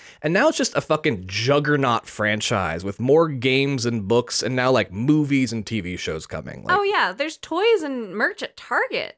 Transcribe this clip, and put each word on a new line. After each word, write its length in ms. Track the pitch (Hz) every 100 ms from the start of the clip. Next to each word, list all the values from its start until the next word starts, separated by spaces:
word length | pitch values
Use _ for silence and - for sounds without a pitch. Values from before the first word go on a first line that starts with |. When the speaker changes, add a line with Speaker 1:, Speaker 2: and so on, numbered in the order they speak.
| - -
Speaker 1:
and 120 | 151
now 160 | 180 302
it's 80 | 311
just 180 | 262 -
a 60 |
fucking 440 | - 156 156 104 92
juggernaut 760 | 98 117 143 143 147 135 113 -
franchise 800 | - 104 107 - 107 90 85
with 160 | 95 -
more 300 | 123 156 165
games 560 | 135 131 131 139 139 117
and 200 | 117 95
books 360 | 120 120 -
and 120 | - 127
now, 140 | 127
like, 200 | 127 101
movies 640 | 92 127 151 143 139 127
and 120 | 117 101
T 140 | 110
V 160 | 90 87
shows 300 | - 80 -
coming. 360 | 82 62 -
Like, 140 | - 381
Speaker 2:
Oh, 60 |
yeah. 300 | 403 415 -
There's 240 | 262 302 -
toys 440 | - 330 453 427
and 320 | 302 254 208 202
merch 280 | 294 403
at 140 | - -
Target. 600 | - 269 508 196 -